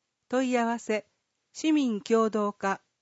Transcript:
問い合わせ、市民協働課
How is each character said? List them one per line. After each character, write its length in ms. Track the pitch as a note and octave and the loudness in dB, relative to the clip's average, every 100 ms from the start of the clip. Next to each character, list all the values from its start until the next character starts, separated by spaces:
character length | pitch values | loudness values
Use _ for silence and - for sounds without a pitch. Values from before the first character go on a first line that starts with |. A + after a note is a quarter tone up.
| _ _ - | _ _ -6
問 200 | B3+ C4 | -2 0
い 60 | B3 | 0
合 80 | |
わ 140 | A#3 A#3 | -2 -4
せ、 280 | - G#3+ - _ _ _ _ | -4 -6 -6 _ _ _ _
市 200 | - D#4 | -6 0
民 280 | D4+ C4 G#3 | 2 2 -2
協 300 | - A3+ A3 | 0 2 2
働 260 | G#3+ G#3 - | 0 -4 -2
課 220 | G3 F#3+ _ _ | -4 -4 _ _